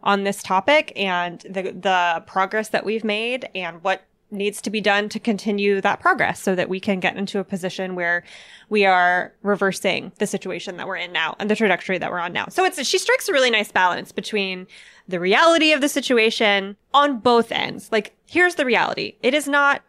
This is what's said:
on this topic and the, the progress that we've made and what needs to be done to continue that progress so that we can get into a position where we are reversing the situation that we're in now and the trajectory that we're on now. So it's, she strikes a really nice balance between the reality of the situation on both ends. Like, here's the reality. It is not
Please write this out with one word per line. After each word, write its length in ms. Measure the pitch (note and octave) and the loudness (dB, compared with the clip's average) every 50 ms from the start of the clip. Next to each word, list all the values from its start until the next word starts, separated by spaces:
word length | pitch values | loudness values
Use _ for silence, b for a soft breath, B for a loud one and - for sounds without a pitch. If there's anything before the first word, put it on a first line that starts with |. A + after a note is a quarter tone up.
| - | 2
on 220 | - G3+ G3+ G3 | 2 0 2 0
this 180 | G3 G3+ - - | -2 -4 -4 -4
topic 480 | - F#3+ F#3+ F#3+ - C#4+ D4+ D4+ - - | 0 0 0 4 4 4 4 2 0 -6
and 440 | - G3 F#3+ F#3 F3+ F3 F3 E3+ E3+ | -6 -4 -2 -2 -2 -2 -4 -6 -12
the, 240 | - - F#3+ G3 F#3 F#3+ - | -16 -10 -8 -6 -6 -6 -8
the 520 | F#3 F3+ G3+ F#3 F3+ F3 F3 E3+ E3 - | -4 -2 0 2 2 2 0 0 -2 -4
progress 440 | - - F#3+ F#3+ F#3+ G#3+ A3 G#3+ - | -4 -2 -2 -2 0 -2 -4 -4 -2
that 120 | - F3+ - | -4 -4 -2
we've 220 | - A3 A3+ G#3+ | -2 -4 -4 -2
made 420 | A3 G#3 G#3+ A3+ A#3 B3 B3+ B3 - _ | -2 -2 -2 -2 -4 -4 -6 -8 -8 _
and 300 | F#3+ F#3 E3+ E3+ E3+ E3 | -8 -8 -8 -10 -6 -2
what 220 | G3 F#3+ F#3+ _ _ _ _ _ _ | -2 -2 -2 _ _ _ _ _ _
needs 320 | - G3 G3 G#3 G3+ - - | -8 -6 -4 -4 -6 -6 -8
to 80 | A3 | -4
be 100 | G3+ A3 | -4 -2
done 300 | F#3+ G#3 G3+ G3+ G#3 G#3 | 0 2 2 2 0 -2
to 80 | - G#3+ | -6 -6
continue 640 | - - G#3+ F#3+ - A3+ G3+ G3+ G3+ G3+ G3+ G3 F#3+ | -2 -2 -2 -2 -2 -4 -2 0 2 0 0 2 2
that 180 | G3+ - - | 0 -2 2
progress 400 | - E4+ F#4 C4 - - - - | 2 0 2 2 0 -2 -2 -4
so 140 | - - F#3+ | -2 -2 0
that 160 | F3+ F3 - | 0 0 -2
we 100 | F3+ F#3+ | -4 -6
can 180 | - - G3+ F#3 | -2 -2 -2 0
get 200 | F#3 F3+ - - | 0 -4 -2 -2
into 200 | G3 F#3+ - G#3 | -6 -4 -4 -6
a 60 | F#3+ | -6
position 500 | _ - F#3+ E3+ F#3 - - F#3+ F#3 F#3 | _ -8 -6 -6 -6 -6 -6 -8 -6 -6
where 300 | F3+ F3 E3+ F3 F3 E3+ B B B B B B B B B | -4 -2 -2 -2 -2 -4 B B B B B B B B B
we 160 | G#3 G#3+ G3 | 2 4 4
are 480 | G3 F#3 F3+ F3+ F3+ F3+ F3+ F3 - _ _ _ | 6 6 6 4 4 4 2 -2 -4 _ _ _
reversing 680 | G3 G#3 F#3 G3+ G3 F#3 - - G3+ F3 - C3 F3+ - | -2 0 2 2 0 0 0 -2 -2 -2 -2 -6 -10 -6
the 100 | _ G#3+ | _ -4
situation 520 | G3 - F#3+ - F#3+ F3 E3+ - - F#3 F3 | -4 -4 -6 -6 -6 -10 -8 -8 -10 -10 -10
that 80 | - F#3 | -8 -8
we're 80 | F#3+ | -8
in 160 | E3+ F3 F3 F3+ | -8 -8 -6 -2
now 240 | D#3+ D#3+ D#3 - - | -2 -2 -2 -2 -4
and 120 | - G#3 | -2 -2
the 60 | G#3+ | 0
trajectory 420 | G#3+ A3+ G3+ F3+ E3+ - - F#3+ F3+ | 2 2 2 2 0 0 -4 -4 -4
that 120 | D#3+ - | -2 -4
we're 100 | - F3+ | -4 -4
on 120 | E3+ F3+ F3 | -6 -4 -4
now. 140 | G#3 G3+ F#3+ | -6 -6 -4
So 160 | - - F#4 | -2 0 0
it's, 180 | F#4 F#4 - C4 | 0 0 -2 -4
she 100 | - - | -2 -2
strikes 320 | F#4 - - B4 C5 - - | -2 0 0 0 0 0 0
a 60 | F#4 | 2
really 160 | C#4 C4 B3 | 2 2 4
nice 200 | A3+ G#3+ G#3 - | 2 0 -2 0
balance 420 | - G#3+ F#3 F3+ E3 C#3+ - - - | 0 2 2 2 2 0 -8 -10 -10
between 540 | - F#3+ - - G#3 G3 F#3+ F#3 F#3 F#3 B B B B B B B B | -10 -10 -6 -4 -4 -4 -4 -6 -10 -12 B B B B B B B B
the 140 | - F3+ F3 | -8 -6 -4
reality 520 | E3+ F#3 G3+ B3+ E4 E4+ E4 E4 D#4+ D#4 D#4 | 0 2 4 6 6 6 6 6 4 4 4
of 100 | D4 B3+ | 4 2
the 80 | D4 | 0
situation 840 | - D4 B3+ - C4 A#3 A3 A3+ A3 - A#3 G#3 G3+ G3 F#3+ G3 G3+ _ _ _ - | 0 -2 0 2 2 4 4 2 2 2 2 2 2 2 0 -4 -12 _ _ _ 2
on 240 | C4+ C#4+ D4 C#4 A3+ | 4 4 4 2 0
both 340 | G3 B3 A#3+ A#3 A3+ - - | 2 4 4 4 4 2 -2
ends. 400 | - - - - - - - - | -6 -4 -6 -8 -12 -10 -2 -2
Like, 240 | A3 G#3+ - _ _ _ | -2 -2 -4 _ _ _
here's 280 | _ - D#4+ F4+ F4+ F4 | _ 2 2 2 2 2
the 100 | - D4 | 0 0
reality. 520 | B3+ A#3 F#3 D#3+ - - - - G#2 - _ - | 2 2 2 2 0 -2 -4 -6 -8 -10 _ -2
It 120 | A3+ C4 | 0 0
is 120 | D4+ C#4 | 0 0
not 360 | C#4 C#4 C#4+ C#4+ C#4 C#4 - _ | 0 0 2 4 4 2 0 _